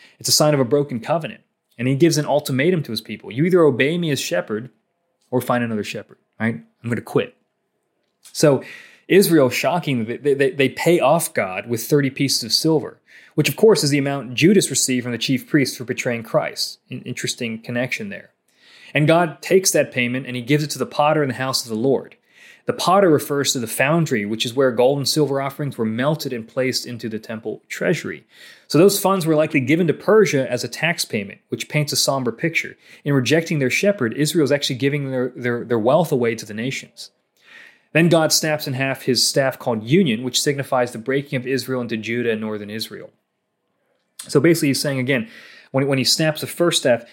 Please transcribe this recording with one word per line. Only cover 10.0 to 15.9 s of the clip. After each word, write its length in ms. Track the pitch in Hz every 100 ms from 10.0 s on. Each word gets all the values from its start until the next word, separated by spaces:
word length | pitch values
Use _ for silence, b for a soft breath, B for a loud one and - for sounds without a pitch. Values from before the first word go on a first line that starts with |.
| 110
they, 120 | 120 143 135
they, 160 | 135
they 180 | 139 135
pay 300 | - 165 170
off 340 | 127 165 -
God 340 | - 95 92 113
with 160 | 117
thirty 280 | - 147 135
pieces 320 | - 139 -
of 100 | 110
silver, 480 | - 160 156 110 - _ B B
which 160 | - 143
of 60 | -
course 280 | 220 208
is 60 | 147
the 80 | 143
amount 380 | 139 139 127 117
Judas 340 | 165 196 -
received 340 | 135 - 127
from 80 | 120
the 60 | 117
chief 320 | - 131 -
priest 260 | 156 127 -
for 100 |
betraying 360 | 123